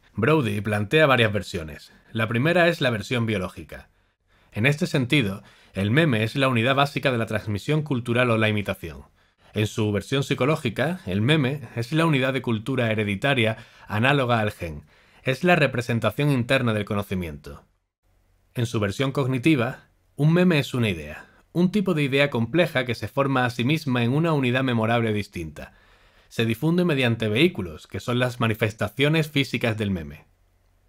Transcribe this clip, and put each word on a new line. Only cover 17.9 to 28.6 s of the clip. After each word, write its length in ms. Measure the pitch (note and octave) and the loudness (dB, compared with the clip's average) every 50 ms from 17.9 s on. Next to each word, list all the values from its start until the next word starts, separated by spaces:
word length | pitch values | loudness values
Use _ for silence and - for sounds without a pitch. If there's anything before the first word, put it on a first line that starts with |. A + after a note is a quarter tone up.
| _ _ _ _ _ _ _ _ _ _ _ _ - | _ _ _ _ _ _ _ _ _ _ _ _ -4
En 120 | B2+ A#2 | -4 -4
su 140 | A2+ - A2+ | -2 0 -2
versión 320 | G2+ G2 - - C3+ C3+ | -2 -2 -2 -2 -2 -2
cognitiva, 760 | C3+ D3 C3+ B2+ C3 C3 A#2+ D#3+ D#3+ B2+ A2+ B2+ D3 - - _ _ _ _ _ - | 0 -2 -2 -2 -2 0 2 2 2 2 2 -2 -4 -10 -18 _ _ _ _ _ -4
un 180 | - C#3+ D#3 E3 | 2 2 4 4
meme 260 | F3+ F3+ F3+ E3 C#3+ | 6 4 4 4 2
es 140 | C3+ - - | 0 0 0
una 160 | B2+ A2+ G#2+ | 0 0 0
idea, 380 | F2+ D#2+ D2 D2 D2 - - - _ _ _ _ - | 0 -2 -6 -12 -14 -14 -16 -20 _ _ _ _ 0
un 180 | E3 F3+ F3+ | 2 2 2
tipo 220 | F#3 G#3+ F#3+ G3 E3+ | 2 2 0 0 0
de 100 | D3+ D3 | 0 0
idea 260 | C3 C3 C#3 C#3+ C#3+ | 2 2 2 0 0
compleja 560 | - A#2+ A2+ A2 B2+ E3+ F3 D#3+ - C3 B2+ | 0 -2 -2 0 0 0 0 0 0 -2 -2
que 100 | A#2+ A2 | -2 -6
se 120 | - - | -6 -6
forma 380 | G2 - C#3 C3+ C3+ C3+ B2+ B2 | -6 -2 -2 0 0 0 0 0
a 40 | A#2+ | -2
sí 140 | - - A2+ | -2 -2 0
misma 400 | C3 D#3 D#3+ - C#3 B2 B2 A#2 | 0 0 -2 -2 -2 0 0 0
en 80 | A#2 | 0
una 220 | C3+ D3+ E3 E3+ D#3 | 0 0 0 0 0
unidad 300 | C#3+ C3 B2 A#2+ C3 C3+ | 0 0 0 0 0 0
memorable 500 | B2+ A#2+ A2+ A2 A2 A#2 A#2+ A2+ A2+ G#2+ | 0 0 0 0 2 0 0 0 0 -2
distinta. 580 | G#2 G2+ - - - E2 D#2 - - - - _ _ _ _ _ _ _ _ _ _ _ | -2 -4 -6 -8 -10 -10 -10 -12 -14 -16 -18 _ _ _ _ _ _ _ _ _ _ _
Se 180 | _ - - A2+ | _ -4 -2 0
difunde 380 | A2+ A2 - D3+ D#3+ E3+ F3+ F3+ | 0 0 0 0 0 2 2 2
mediante 460 | F3 D3+ C3+ B2+ A#2 A#2 A#2+ - G#2+ | 2 2 2 2 2 2 0 0 0
vehículos, 580 | G#2 A#2+ D#3+ F#3 - - F2+ E2 D#2 - - | 2 2 2 2 2 -2 -8 -10 -10 -16 -18
que 140 | - - F#2+ | -12 -12 -10
son 180 | - - A#2+ B2 | -6 -4 -2 0
las 220 | B2+ B2 A#2+ B2 | 0 -2 -2 -2
manifestaciones 880 | A#2+ A2+ G#2+ - | 0 0 0 0